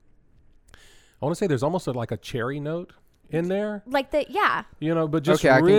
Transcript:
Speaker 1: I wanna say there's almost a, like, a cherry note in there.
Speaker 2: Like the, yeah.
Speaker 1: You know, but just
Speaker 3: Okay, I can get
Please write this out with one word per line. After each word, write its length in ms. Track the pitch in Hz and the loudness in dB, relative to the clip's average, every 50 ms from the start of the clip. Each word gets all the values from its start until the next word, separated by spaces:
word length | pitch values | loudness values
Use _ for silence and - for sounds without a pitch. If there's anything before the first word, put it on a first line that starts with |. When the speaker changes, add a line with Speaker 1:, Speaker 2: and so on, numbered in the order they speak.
| _ _ _ _ _ _ _ _ _ _ _ _ _ _ - | _ _ _ _ _ _ _ _ _ _ _ _ _ _ -20
Speaker 1:
I 520 | - - - - - _ _ _ - 131 | -20 -20 -20 -20 -20 _ _ _ -6 -4
wanna 100 | 143 170 | -4 -4
say 120 | - 214 | -2 -2
there's 160 | 180 147 113 127 | -2 0 0 0
almost 240 | 151 175 180 - | 0 -2 -2 -4
a, 60 | 190 156 | -6 -6
like, 200 | 127 117 - 117 | -6 -6 -6 -8
a 40 | |
cherry 440 | - - - - 123 110 127 143 147 | -10 -10 -8 -6 -6 -4 -4 -6 -6
note 320 | 143 151 160 170 185 - - _ _ _ _ _ _ - | -6 -6 -8 -8 -10 -12 -18 _ _ _ _ _ _ -6
in 180 | 151 160 170 180 | -4 -4 -2 -2
there. 340 | 190 202 214 214 208 202 - | -2 -2 -4 -4 -6 -10 -8
Speaker 2:
Like 260 | 247 269 277 269 - - | -4 -4 -4 -2 -2 -2
the, 120 | 302 - - | -2 -2 -2
yeah. 340 | 254 403 403 - - - - - - - | -2 -2 0 0 0 -2 -6 -10 -10 -6
Speaker 1:
You 160 | 151 156 165 | -4 -2 0
know, 140 | 165 160 156 | 0 0 0
but 140 | 147 160 135 | -2 0 2
just 200 | 160 185 151 - | 2 2 4 6
Speaker 3:
Okay, 80 | 143 131 | 6 6
I 60 | 131 | 6
can 80 | 160 | 6
get 80 | 180 202 | 6 6